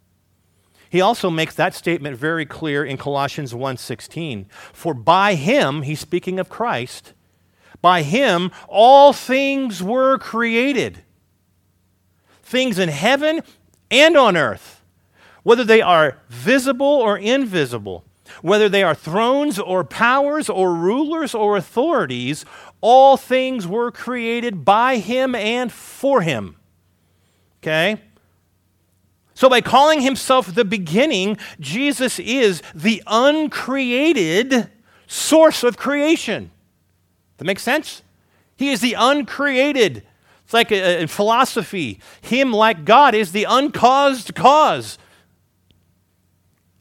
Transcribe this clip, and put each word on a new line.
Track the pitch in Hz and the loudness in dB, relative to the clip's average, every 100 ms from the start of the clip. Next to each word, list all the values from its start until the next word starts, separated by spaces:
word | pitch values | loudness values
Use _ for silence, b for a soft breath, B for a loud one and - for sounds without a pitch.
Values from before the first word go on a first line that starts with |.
| _ _ _ _ _ _ _ b b | _ _ _ _ _ _ _ b b
He | 175 | 0
also | 196 240 190 | 0 0 -2
makes | 160 160 - | -2 -4 -2
that | 175 - | -4 -4
statement | 175 170 143 117 | -6 -4 -6 -8
very | 156 165 151 | -6 -6 -8
clear | - 156 143 143 | -8 -6 -4 -6
in | 131 | -8
Colossians | 143 139 139 - 135 | -6 -4 -4 -6 -12
one | 117 135 123 | -8 -8 -8
sixteen. | - 120 - 151 165 107 95 B B | -10 -14 -14 -12 -10 -10 -14 B B
"For | B 170 | B -8
by | 131 110 180 202 170 | -4 0 2 2 -2
him," | 147 277 151 147 | -2 0 0 -4
he's | 139 156 | -8 -10
speaking | - 175 185 185 | -6 -8 -6 -8
of | 175 | -8
Christ, | - 233 139 123 - - _ b b b b b b | -8 -6 -6 -8 -14 -20 _ b b b b b b
"by | 175 180 | 2 2
him | 147 226 262 175 180 B B | 0 0 2 0 -2 B B
all | 190 240 277 285 | 4 8 10 8
things | 233 - 262 277 277 254 180 | 6 -2 -2 0 -2 -4 -6
were | 185 254 262 262 | -4 0 0 0
created, | - 220 233 226 269 269 117 82 - _ _ _ _ _ _ _ _ _ _ _ b b | -4 -4 -2 0 0 -2 -4 -8 -20 _ _ _ _ _ _ _ _ _ _ _ b b
things | - 254 262 180 | -6 -2 -2 -2
in | 175 | -4
heaven | 139 208 277 302 320 - b b _ - | -2 0 0 0 -4 -6 b b _ -2
and | 247 311 311 | 4 6 6
on | 233 175 | 4 4
earth, | 127 92 - - _ _ _ b b b | 0 -4 -14 -20 _ _ _ b b b
whether | 180 240 220 | 2 2 4
they | 220 | 4
are | 180 165 151 - - | 4 4 2 -2 -14
visible | 120 151 269 254 262 277 | -6 0 0 0 0 2
or | 294 220 202 | 2 2 -2
invisible, | 202 269 240 180 131 117 101 87 _ _ - B | -2 -2 -2 -2 -2 -4 -10 -12 _ _ -20 B
whether | 160 208 214 | 0 2 2
they | 196 | 2
are | 180 151 | 0 -2
thrones | 160 185 233 277 294 196 | -4 -2 0 0 -2 -4
or | 175 185 | -4 -4
powers | 165 - 233 269 285 302 247 | -4 0 2 2 0 -2 -4
or | 185 185 | -2 0
rulers | 165 175 254 302 330 277 226 | 0 -2 -2 -2 -4 -6 -2
or | 208 202 | -2 -2
authorities, | - 226 320 277 147 123 123 151 - B B B | -2 -2 0 0 -2 -6 -6 -8 -12 B B B
all | 214 254 269 269 | 4 6 8 6
things | - 254 262 254 170 | 0 -2 -2 -4 -6
were | 220 240 | -4 -6
created | - - 247 226 233 240 185 | -8 -8 -6 -4 -4 -6 -2
by | 135 208 247 240 | 2 2 2 0
him | 185 254 262 240 | -2 -2 -2 -2
and | 214 240 247 | -4 -2 -4
for | - - - 277 262 | -8 -20 -6 0 0
him." | 165 117 95 - _ _ _ _ _ _ _ _ _ _ | 0 -4 -8 -16 _ _ _ _ _ _ _ _ _ _
Okay? | 156 156 185 214 _ _ _ _ _ _ _ _ _ _ _ _ _ | -4 0 0 -2 _ _ _ _ _ _ _ _ _ _ _ _ _
So | - 262 | 0 2
by | 240 | 2
calling | - 247 302 311 | 2 4 4 2
himself | 254 254 - 262 185 175 | 0 -2 0 0 0 -2
the | 202 | -2
beginning, | 214 165 185 311 202 190 214 B B | -4 -2 0 0 0 -4 -6 B B
Jesus | 135 202 285 269 254 - | -8 -4 -4 -2 -4 -6
is | 202 269 220 170 - | -4 0 0 0 -8
the | 160 190 202 - | -6 -2 -2 -2
uncreated | 220 277 311 302 - - 269 247 247 311 277 160 180 254 254 202 _ b b b | 0 2 2 -2 -6 -6 -4 -2 0 0 0 0 0 0 -2 -2 _ b b b
source | - - 311 311 - | -10 2 6 6 4
of | 240 208 | -2 -2
creation. | 254 285 302 330 - 160 87 _ _ _ _ _ _ _ _ - | -4 -2 0 0 -2 -8 -10 _ _ _ _ _ _ _ _ -10
That | 156 | -6
makes | 196 | -4
sense? | 233 294 - - _ _ _ _ _ - | -2 -2 -4 -14 _ _ _ _ _ -6
He | 277 | -4
is | 233 | -2
the | 247 185 | -2 0
uncreated. | 240 294 233 - 285 254 285 285 190 113 - b b b | 0 0 -2 -4 -2 0 0 2 0 -2 -16 b b b
It's | b | b
like, | 233 226 | -2 0
uh, | 196 | 0
in | 185 175 165 | 0 0 -2
philosophy, | - 208 233 262 233 165 196 123 95 B B | -2 0 2 0 -2 -6 -6 -8 -10 B B
him, | - 240 269 | -4 -2 0
like | 214 220 165 | 2 2 0
God, | 147 233 285 | 2 6 6
is | 214 185 | 2 -2
the | 202 | -2
uncaused | 185 240 285 - 240 269 277 254 - | 0 0 0 2 2 4 2 -2 -8
cause. | - 214 302 269 147 107 - b b b b _ _ _ _ _ _ _ _ _ _ _ _ _ _ | 0 4 6 4 0 -6 -16 b b b b _ _ _ _ _ _ _ _ _ _ _ _ _ _